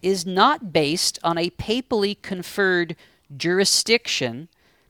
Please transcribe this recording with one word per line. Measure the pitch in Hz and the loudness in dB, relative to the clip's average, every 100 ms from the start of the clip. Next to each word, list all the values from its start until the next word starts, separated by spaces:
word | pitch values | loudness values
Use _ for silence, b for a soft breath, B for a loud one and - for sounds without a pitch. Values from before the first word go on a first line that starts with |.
is | 180 196 170 | -2 -2 -2
not | 185 233 294 226 | 4 4 4 0
based | 160 143 165 - - | 0 2 0 -2 -2
on | 170 170 | -2 0
a | 170 | -2
papally | - - 233 - 226 202 208 | -4 -4 -4 -2 -2 -2 -4
conferred | - 190 165 - 190 180 170 170 b b b | -8 -8 -8 0 2 2 0 -6 b b b
jurisdiction | 139 165 180 196 - - 233 - - 127 117 165 _ _ _ _ | -6 0 2 2 2 2 2 2 -4 -4 -6 -14 _ _ _ _